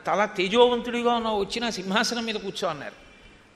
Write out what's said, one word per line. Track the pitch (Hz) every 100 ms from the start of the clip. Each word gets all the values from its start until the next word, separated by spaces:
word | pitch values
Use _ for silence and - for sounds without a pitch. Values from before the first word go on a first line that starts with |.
| -
చాలా | 175
తేజోవంతుడిగా | 208 208 185 233 247 240 240 240 240
ఉన్నావు, | 233 226 214
వచ్చి | 196 226
నా | 233
సింహాసనం | 196 190 208 247 233
మీద | 226
కూర్చో" | 202 196 - 190
అన్నారు. | 151 110 - - - - - -